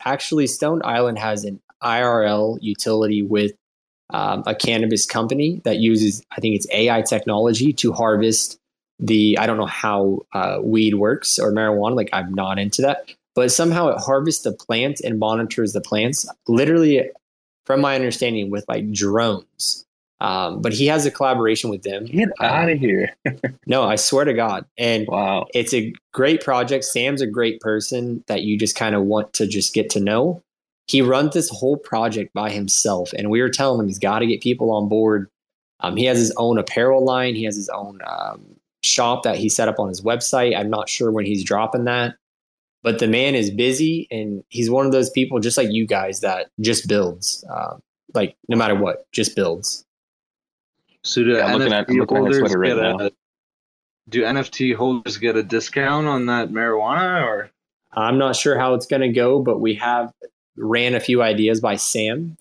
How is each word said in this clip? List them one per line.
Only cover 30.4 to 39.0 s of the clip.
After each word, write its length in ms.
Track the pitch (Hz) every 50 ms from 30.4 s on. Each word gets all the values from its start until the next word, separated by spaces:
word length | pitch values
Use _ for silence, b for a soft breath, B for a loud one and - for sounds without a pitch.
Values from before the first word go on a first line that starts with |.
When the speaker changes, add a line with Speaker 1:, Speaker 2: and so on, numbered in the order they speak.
| - _ _ _ _ _ _ _ _ -
Speaker 1:
He 160 | - 135 131
runs 320 | 123 131 135 147 156 -
this 140 | 175 156 -
whole 280 | 113 107 127 131 147 143
project 560 | - - - 110 113 117 107 110 98 - -
by 160 | 101 107 107
himself, 640 | 101 104 101 95 - - - 110 98 90 87 - -
and 160 | - 101 104
we 140 | 110 117 127
were 60 | 123
telling 300 | 123 - 139 135 127 117
him 80 | 107 98
he's 120 | 95 98
gotta 260 | 101 98 104 110 120
get 160 | 117 113 -
people 300 | - 123 123 120 120 113
on 180 | 110 107 101 104
board. 400 | 107 110 110 110 107 104 95 - _ _ _ _ _ _ _ _ _ -
Um, 140 | - 87 92
he 100 | 107 123
has 120 | 127 127 120
his 160 | 117 107 -
own 220 | - 117 120 117 107
apparel 460 | 101 - - 110 120 131 131 135 131
line. 320 | 131 127 127 127 123 117
He 80 | 110 113
has 120 | 107 101
his 140 | 101 98 -
own, 300 | - 104 101 101 98 95 - 85
um, 480 | 85 85 98 101 104 104 101 98 - _ _ _ _ _ -
shop 380 | - - -